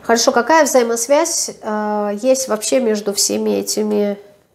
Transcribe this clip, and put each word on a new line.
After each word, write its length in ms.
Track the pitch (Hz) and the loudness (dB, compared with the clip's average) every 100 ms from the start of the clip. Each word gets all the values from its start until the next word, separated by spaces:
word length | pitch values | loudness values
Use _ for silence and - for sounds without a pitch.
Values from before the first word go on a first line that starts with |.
Хорошо, 320 | - 233 269 | 0 2 2
какая 320 | 240 233 320 294 | 0 4 4 4
взаимосвязь, 840 | 262 233 233 - 285 330 - - 202 | 2 2 -2 0 0 2 -4 -6 -8
э, 560 | 220 214 214 208 208 202 | -6 -4 -2 -2 -4 -2
есть 280 | 254 262 262 | 0 0 0
вообще 320 | 214 - 269 | -4 0 0
между 320 | 233 214 208 | 2 0 -2
всеми 380 | 202 - 214 214 | -2 -2 0 0
этими 640 | 202 202 - 214 208 202 202 - _ _ | -2 -2 -2 0 0 0 -4 -12 _ _